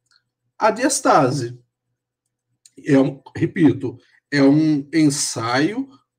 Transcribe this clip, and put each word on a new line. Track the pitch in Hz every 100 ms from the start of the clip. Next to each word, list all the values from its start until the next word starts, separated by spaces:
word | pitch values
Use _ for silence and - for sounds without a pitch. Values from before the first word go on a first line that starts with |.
| _ _ _ _ _ -
a | 220
diastase. | 208 285 - 277 185 131 143 117 - _ _ _ _ _ _ _ _ _ _ _ - -
É | 135
um, | 143 - - -
repito, | 160 196 147 113 123 - _ _ -
é | 143
um | 139 151 156 147 143
ensaio | 165 151 139 - - 117 127 160 240 269 - _